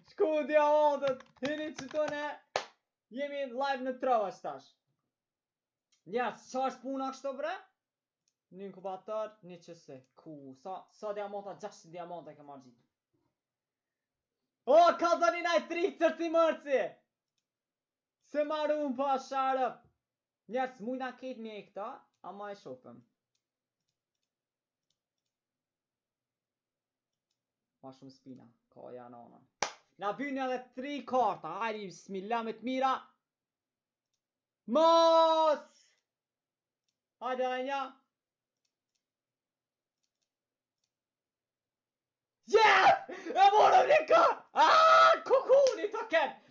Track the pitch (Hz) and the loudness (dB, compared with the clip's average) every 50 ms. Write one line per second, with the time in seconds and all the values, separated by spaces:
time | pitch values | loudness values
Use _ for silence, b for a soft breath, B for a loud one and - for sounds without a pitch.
0 | _ _ - - 403 311 311 302 302 294 302 302 294 294 302 302 302 294 285 262 | _ _ -2 0 0 2 2 -2 -2 2 2 4 4 4 4 4 4 2 2 0
1 | 277 269 254 254 - - _ _ 254 285 302 302 302 311 - - 269 254 - 302 | -2 -4 -4 -4 -8 -18 _ _ -6 -6 -6 -6 -8 -10 -10 -12 -14 -8 -4 -4
2 | 302 285 294 294 294 294 - - _ _ _ - - - _ _ _ _ _ _ | -4 -4 -4 -6 -8 -8 -10 -12 _ _ _ -8 -8 -8 _ _ _ _ _ _
3 | _ _ 214 254 285 285 285 285 277 254 226 254 277 277 269 254 254 262 254 254 | _ _ -10 -10 -8 -8 -6 -8 -8 -8 -6 -6 -4 -4 -4 -4 -6 -8 -8 -6
4 | 262 262 247 220 202 185 - - - 165 139 131 - _ _ _ _ _ _ _ | -2 0 0 0 0 -4 -8 -10 -12 -14 -14 -14 -18 _ _ _ _ _ _ _
5 | _ _ _ _ _ _ _ _ _ _ _ _ _ _ _ _ _ _ _ _ | _ _ _ _ _ _ _ _ _ _ _ _ _ _ _ _ _ _ _ _
6 | _ 156 190 240 247 220 - - - - - 262 262 254 247 - 226 262 269 269 | _ -8 -6 -6 -4 -6 -8 -10 -16 -10 -6 -4 -4 -4 -6 -8 -10 -10 -8 -8
7 | 269 262 262 - - 277 262 254 285 320 370 392 - _ _ _ _ _ _ _ | -8 -8 -10 -10 -10 -10 -8 -8 -8 -8 -8 -10 -14 _ _ _ _ _ _ _
8 | _ _ _ _ _ _ _ _ _ _ 175 185 196 196 190 190 180 196 185 185 | _ _ _ _ _ _ _ _ _ _ -20 -16 -16 -16 -16 -14 -12 -12 -12 -12
9 | 190 - 214 220 214 214 214 _ - 175 180 170 - - 165 165 _ - 139 131 | -12 -10 -8 -8 -8 -8 -12 _ -20 -20 -20 -20 -20 -20 -20 -20 _ -20 -20 -20
10 | 127 _ _ _ _ 160 156 143 139 135 131 - _ 196 190 - - _ _ _ | -20 _ _ _ _ -20 -20 -18 -18 -20 -20 -18 _ -14 -14 -14 -16 _ _ _
11 | 220 214 202 208 202 196 208 202 202 196 170 156 214 202 - - - 165 160 175 | -12 -10 -10 -8 -10 -10 -10 -12 -12 -12 -14 -14 -14 -16 -16 -18 -20 -18 -16 -16
12 | 170 175 175 170 143 156 151 147 147 143 139 135 131 127 117 _ _ _ _ _ | -14 -14 -14 -16 -16 -18 -20 -20 -20 -20 -20 -20 -20 -20 _ _ _ _ _ _
13 | _ _ _ _ _ _ _ _ _ _ _ _ _ _ _ _ _ _ _ _ | _ _ _ _ _ _ _ _ _ _ _ _ _ _ _ _ _ _ _ _
14 | _ _ _ _ _ _ _ _ _ _ _ _ _ 233 277 330 349 349 - - | _ _ _ _ _ _ _ _ _ _ _ _ _ 4 6 6 6 6 4 2
15 | 320 349 339 - 339 339 339 349 339 339 339 311 - - 339 339 339 - - - | 0 0 2 2 2 0 0 0 -2 0 0 0 -2 -2 -4 -2 -2 -4 -2 0
16 | 339 320 - - 339 330 320 330 330 320 294 - - 285 277 233 180 151 - _ | 0 0 0 -2 -6 -2 2 2 2 2 0 -2 -4 -2 -2 -2 -2 -4 -8 _
17 | _ _ _ _ _ _ _ _ _ _ _ _ _ _ _ _ _ _ _ _ | _ _ _ _ _ _ _ _ _ _ _ _ _ _ _ _ _ _ _ _
18 | _ _ _ _ _ _ - 294 302 294 311 302 302 294 302 302 294 277 240 247 | _ _ _ _ _ _ -4 -4 -4 -2 -4 -4 -2 -2 -2 -2 -2 -4 -4 -4
19 | 269 277 269 262 262 - 269 269 262 269 269 262 254 226 - - _ _ _ _ | -2 -2 -2 -4 -4 -6 -4 -2 -2 0 0 0 -2 -2 -4 -8 _ _ _ _
20 | _ _ _ _ _ _ _ _ _ - 208 262 262 254 254 - 196 233 262 254 | _ _ _ _ _ _ _ _ _ -8 -6 -6 -6 -6 -8 -12 -10 -8 -8 -8
21 | 262 247 240 233 254 262 247 220 226 220 214 202 196 - _ 190 202 240 269 - | -8 -10 -12 -12 -12 -12 -12 -12 -12 -14 -14 -14 -18 -16 _ -14 -12 -12 -14 -16
22 | _ _ _ _ - 175 190 202 208 202 202 196 _ - 127 127 _ 120 120 131 | _ _ _ _ -18 -18 -16 -14 -14 -14 -14 -14 _ -18 -18 -18 _ -20 -20 -20
23 | _ _ _ _ _ _ _ _ _ _ _ _ _ _ _ _ _ _ _ _ | _ _ _ _ _ _ _ _ _ _ _ _ _ _ _ _ _ _ _ _
24 | _ _ _ _ _ _ _ _ _ _ _ _ _ _ _ _ _ _ _ _ | _ _ _ _ _ _ _ _ _ _ _ _ _ _ _ _ _ _ _ _
25 | _ _ _ _ _ _ _ _ _ _ _ _ _ _ _ _ _ _ _ _ | _ _ _ _ _ _ _ _ _ _ _ _ _ _ _ _ _ _ _ _
26 | _ _ _ _ _ _ _ _ _ _ _ _ _ _ _ _ _ _ _ _ | _ _ _ _ _ _ _ _ _ _ _ _ _ _ _ _ _ _ _ _
27 | _ _ _ _ _ _ _ _ _ _ _ _ _ _ _ _ - 135 131 _ | _ _ _ _ _ _ _ _ _ _ _ _ _ _ _ _ -20 -20 -20 _
28 | 139 135 127 _ _ 131 127 - 117 117 117 _ _ _ _ 127 127 123 123 123 | -20 -20 -20 _ _ -20 -20 -20 -20 _ _ _ _ _ _ -20 -20 -18 -16 -16
29 | 123 123 123 120 117 117 120 120 _ _ _ _ - - - - _ _ _ _ | -18 -18 -20 -20 -20 -20 -20 -20 _ _ _ _ -8 -8 -8 -14 _ _ _ _
30 | 190 208 208 - 277 285 269 269 262 254 254 247 247 - _ 254 262 285 294 269 | -8 -8 -6 -6 -8 -8 -6 -6 -6 -6 -6 -8 -10 -14 _ -12 -10 -10 -10 -10
31 | 233 - 240 254 240 208 175 - - 156 170 196 226 226 214 214 208 180 165 - | -8 -4 -2 0 0 0 -2 -6 -10 -12 -10 -8 -6 -6 -6 -8 -10 -14 -16 -18
32 | - - 196 190 185 208 233 233 226 220 214 220 214 247 262 262 262 262 254 - | -16 -14 -12 -12 -8 -6 -6 -6 -6 -8 -10 -10 -8 -6 -4 -2 -2 -2 -2 -4
33 | - - _ _ _ _ _ _ _ _ _ _ _ _ _ _ _ _ _ _ | -6 -14 _ _ _ _ _ _ _ _ _ _ _ _ _ _ _ _ _ _
34 | _ _ _ _ _ _ _ _ _ _ _ _ _ 202 226 302 320 330 330 330 | _ _ _ _ _ _ _ _ _ _ _ _ _ -2 2 4 4 6 6 6
35 | 330 330 330 330 330 320 320 320 320 311 294 285 - - _ _ _ _ _ _ | 6 6 6 6 6 4 4 4 2 2 2 0 -4 -12 _ _ _ _ _ _
36 | _ _ _ _ _ _ _ _ _ _ _ _ _ _ _ _ _ _ _ _ | _ _ _ _ _ _ _ _ _ _ _ _ _ _ _ _ _ _ _ _
37 | _ _ _ _ 220 247 262 247 254 254 254 254 254 269 277 277 269 254 - _ | _ _ _ _ -8 -6 -4 -2 -2 -2 -2 -4 -4 -4 -4 -6 -6 -8 -10 _
38 | _ _ _ _ _ _ _ _ _ _ _ _ _ _ _ _ _ _ _ _ | _ _ _ _ _ _ _ _ _ _ _ _ _ _ _ _ _ _ _ _
39 | _ _ _ _ _ _ _ _ _ _ _ _ _ _ _ _ _ _ _ _ | _ _ _ _ _ _ _ _ _ _ _ _ _ _ _ _ _ _ _ _
40 | _ _ _ _ _ _ _ _ _ _ _ _ _ _ _ _ _ _ _ _ | _ _ _ _ _ _ _ _ _ _ _ _ _ _ _ _ _ _ _ _
41 | _ _ _ _ _ _ _ _ _ _ _ _ _ _ _ _ _ _ _ _ | _ _ _ _ _ _ _ _ _ _ _ _ _ _ _ _ _ _ _ _
42 | _ _ _ _ _ _ _ _ _ 226 311 440 440 415 392 381 381 - - - | _ _ _ _ _ _ _ _ _ 2 4 6 6 6 6 6 6 6 4 4
43 | - - 359 - - 339 - 359 392 403 403 427 - - 370 370 - - - - | 0 -8 -14 -14 -12 -6 2 4 4 6 6 6 6 6 6 6 6 6 4 2
44 | - - 640 659 679 - - - - _ _ 240 302 320 - 640 640 659 640 640 | 4 4 4 4 6 4 2 -2 -8 _ _ 4 4 6 6 6 6 8 8 8
45 | 640 659 659 - - - 453 539 - - 508 554 554 508 440 330 330 415 - 440 | 8 6 6 4 2 2 2 2 4 4 6 6 6 4 2 -2 -6 -6 -6 -8
46 | - - 311 330 285 - - - _ _ | -6 -2 0 0 0 0 -4 -12 _ _